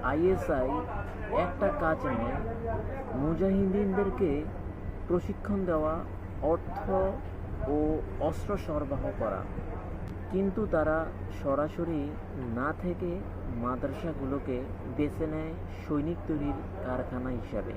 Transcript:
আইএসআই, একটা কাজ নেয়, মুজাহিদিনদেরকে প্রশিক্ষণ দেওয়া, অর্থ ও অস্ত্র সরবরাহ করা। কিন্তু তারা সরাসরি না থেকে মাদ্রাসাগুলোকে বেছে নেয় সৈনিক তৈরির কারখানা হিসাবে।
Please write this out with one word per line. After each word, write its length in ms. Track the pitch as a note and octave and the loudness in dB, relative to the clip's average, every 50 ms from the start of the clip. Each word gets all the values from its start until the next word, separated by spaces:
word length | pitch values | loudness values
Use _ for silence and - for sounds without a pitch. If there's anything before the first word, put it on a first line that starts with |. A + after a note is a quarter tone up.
| - B2+ | 2 2
আইএসআই, 600 | C#3 D3+ E3+ F#3 F#3+ E3 - - D#3+ C3+ B2+ C3+ D3 - - - - - - - - - - - C3+ D3 F3 | 2 4 6 6 4 4 2 2 2 2 2 2 2 0 -2 -2 -4 -4 -4 -4 -6 -6 -4 0 2 2 2
একটা 240 | F3+ - - G#3 G3 G3+ G3 | 2 0 2 2 2 2 2
কাজ 160 | F3 D#3+ D#3+ - - C4 B3+ A3+ | 2 2 2 2 2 0 0 2
নেয়, 180 | - A#3+ C4 - A3+ - - - A#3 - - - - - - - - - - B2+ | 0 0 0 0 -2 -2 -2 -2 -2 -2 -2 -2 -2 -2 -4 -4 -6 -4 0 0
মুজাহিদিনদেরকে 1080 | C#3 D#3 E3 - F#3 F#3+ F#3+ G3 G3 F#3+ F#3 G3+ G#3 G3 F#3+ F#3+ G3+ G3 F#3 - G3+ D#3+ C#3 D3 D#3 - - - - - - - - - - - - - | 2 2 4 4 4 4 6 6 4 4 4 4 4 4 4 4 2 2 2 2 2 2 2 2 0 -2 -6 -6 -6 -6 -8 -6 -6 -6 -6 -6 -2 0
প্রশিক্ষণ 500 | F3 F3+ - - G3 - - - G#3 G3 F#3+ F3+ | 0 2 2 0 -4 -4 -2 0 0 2 2 2
দেওয়া, 240 | E3+ D#3 D#3 D#3 D#3+ E3+ - - - - - - - - C#3 D3 | 2 2 4 2 0 0 -2 -4 -6 -8 -8 -6 -6 0 2 4
অর্থ 320 | E3 E3+ - - - - G3+ - F#3+ F#3+ F#3+ F#3+ F#3+ - - - - - - - - - - C#3 C#3+ | 4 2 2 -4 -4 -4 0 2 4 4 4 4 2 -2 -6 -6 -6 -6 -6 -6 -2 -2 0 2 4
ও 20 | D3+ D3+ D#3 D#3 D3+ - - - - C3+ D#3+ | 4 4 4 4 2 0 -2 -2 0 0 2
অস্ত্র 220 | - - - - G3+ F#3+ - | 2 0 0 0 -2 -2 -2
সরবরাহ 380 | - D#3 D3+ D3 C3+ C#3+ C3 C3+ C#3 C3 - | -2 -2 -2 0 0 -2 -2 -2 -2 0 0
করা। 200 | A#2+ G#2+ G2 F#2+ F#2+ - - - - - - - - - - - - - - - - - | 0 0 0 -2 -2 -4 -4 -4 -4 -4 -6 -6 -6 -6 -6 -4 -6 -6 -6 -6 -6 -2
কিন্তু 280 | - F#3 G3 G3 F#3 - G#3+ G3 - | 0 2 2 2 2 2 0 2 4
তারা 240 | D#3+ D#3 D#3 D#3 D#3+ D#3+ D#3+ - - - - - - | 4 4 4 4 2 2 0 -4 -6 -6 -6 -6 -2
সরাসরি 600 | - C#3+ C#3 C#3 D3 D3+ - - E3+ E3 E3 D3+ C#3+ D3 D3 - - - - C#3 B2+ A#2+ A2+ A#2+ | 0 2 2 2 2 0 0 -2 -2 0 0 0 0 -2 -4 -6 -6 -6 -6 -4 -4 -2 0 0
না 100 | C3 D3 D#3 - | 0 0 -2 0
থেকে 280 | - F3+ F3 F3+ F#3+ F3 F3 F#3+ G3+ - - - - - B2 A#2 | -2 -2 -2 0 -2 -2 -2 -2 -4 -6 -6 -4 -4 -4 -2 0
মাদ্রাসাগুলোকে 920 | A#2 B2 B2+ B2+ - C#3 C3+ - - E3 D3+ C#3 C3+ C3 C#3 C#3 - C#3 B2+ B2 C3 C#3 - - - - - | 0 0 0 0 0 -2 -2 -2 -4 -4 -2 -2 -2 -2 -2 -2 0 -2 -2 -2 -2 -4 -6 -6 -6 -6 0
বেছে 300 | - D3 D3 - - D#3+ D#3 | 0 0 0 2 0 -2 -2
নেয় 200 | D#3 D#3 D#3 D#3+ E3 E3 - - - - | 0 -2 -4 -4 -6 -6 -6 -8 -8 -8
সৈনিক 360 | - - D#3 D3 D3 D#3+ E3+ - - | -4 0 0 2 2 0 -2 -2 -2
তৈরির 320 | - D#3+ D3 C#3+ C#3+ C#3 - - - - - B2 | -2 0 0 0 0 -2 -2 -4 -6 -6 -4 -4
কারখানা 440 | B2 B2+ B2+ B2+ - B2+ B2+ B2+ C3 B2+ A#2 | -2 -2 -2 -2 -2 -4 -4 -2 -2 -2 -4
হিসাবে। 340 | - - - G#2+ F#2+ - F2 | -4 -2 -4 -4 -2 -4 -6